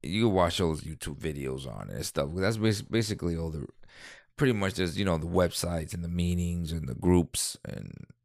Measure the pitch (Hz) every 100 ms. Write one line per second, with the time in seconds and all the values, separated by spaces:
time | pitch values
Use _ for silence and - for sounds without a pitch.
0 | 67 98 117 92 87 85 87 78 78 76
1 | - 71 78 71 65 67 65 50 50 50
2 | - 76 71 87 95 110 110 104 - 113
3 | 107 95 85 82 82 78 - - - -
4 | - - _ - 139 110 98 95 90 76
5 | 98 82 82 90 87 - 87 85 80 87
6 | 85 87 87 87 87 87 80 82 69 60
7 | 87 90 82 - - - - - - 50
8 | 50 -